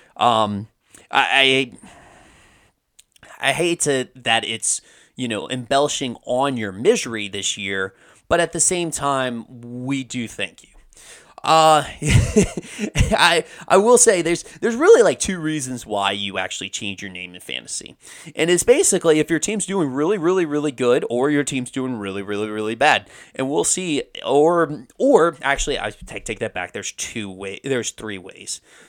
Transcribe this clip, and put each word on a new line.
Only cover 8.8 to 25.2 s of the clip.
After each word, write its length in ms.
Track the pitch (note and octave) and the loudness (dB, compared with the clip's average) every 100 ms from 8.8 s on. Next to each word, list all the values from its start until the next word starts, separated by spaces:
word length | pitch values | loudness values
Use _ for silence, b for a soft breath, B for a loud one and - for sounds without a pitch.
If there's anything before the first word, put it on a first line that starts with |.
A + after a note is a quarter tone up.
| E3+ | -4
time, 540 | - C#3+ C3+ B2+ A#2 - B2 A#2+ B2 B2+ | -4 -2 -2 -2 -6 -12 -18 -14 -10 -6
we 180 | C#3 | -6
do 240 | B2 B2+ A2+ | -6 -8 -8
thank 360 | - G2 - | -8 -10 -10
you. 60 | - - _ B B B B B | -20 -20 _ B B B B B
Uh, 440 | - D#3+ D#3+ D3+ C#3+ | 2 6 6 6 2
<laughs> 80 | - D3+ - - A3 - - - B G#3 - F#3 - | -6 2 4 4 2 2 0 -14 B -4 0 2 4
I, 300 | E3+ E3+ - B B | 4 2 -2 B B
I 120 | F#3+ | 4
will 200 | G#3+ A#3+ | 6 6
say 240 | A3+ F#3 | 6 4
there's, 220 | E3 F3 - B | 2 -2 -6 B
there's 160 | A3+ A#3 | -4 2
really, 260 | E4+ A4+ | 6 8
like, 180 | F#3+ C3+ | 6 2
two 180 | - F#3 | -4 -6
reasons 460 | D#3 D#3 B2+ B2 - | -4 -6 -6 -10 -6
why 260 | G2+ G2 | -2 0
you 260 | G2+ G2+ F#2+ | -2 -4 -6
actually 320 | F#2 - F#2+ | -6 -8 -10
change 320 | - G2+ F#2 | -10 -10 -10
your 100 | G2 | -12
name 220 | F2+ F2+ | -14 -16
in 60 | F2 | -16
fantasy. 560 | - B1+ A#1+ - - - B B B - | -12 -12 -10 -12 -14 -20 B B B -2
And 140 | E3 | 2
it's 140 | F3 | 2
basically 560 | - C4 - F#3 E3 D#3 | 4 4 4 2 4 2
if 100 | D3+ | 2
your 100 | D#3+ | -2
team's 260 | - G#3+ F#3 | -2 -4 -4
doing 240 | G3 D3 | -2 -2
really, 280 | C3 D#3 G#3 | 0 -2 0
really, 280 | D#3+ F#3+ D#3+ | 0 0 0
really 280 | D3 D3 | -2 -2
good 320 | B2 B2 B2+ - | 0 2 2 0
or 200 | A#2+ C#3 | 0 2
your 160 | D3 C#3+ | 0 0
team's 260 | C3+ B2 | -4 -4
doing 240 | C3+ C3 A#2+ | -6 -6 -6
really, 260 | G2 G2 | -6 -6
really, 280 | G2 G2+ G#2+ | -6 -4 -4
really 260 | G#2+ G#2+ A2+ | -4 -4 2
bad. 340 | D3 A2 G2+ B B | 2 2 -2 B B
And 160 | - C3 | -8 -4
we'll 140 | D#3 | -2
see, 400 | E3 - F#3 C#3+ - - - | -2 -2 -2 -4 -6 -8 0
or, 600 | C#3 D#3 F3 D#3 D3 B2+ - | 4 4 4 0 -4 -12 -2
or 400 | C4+ A#3+ | 4 6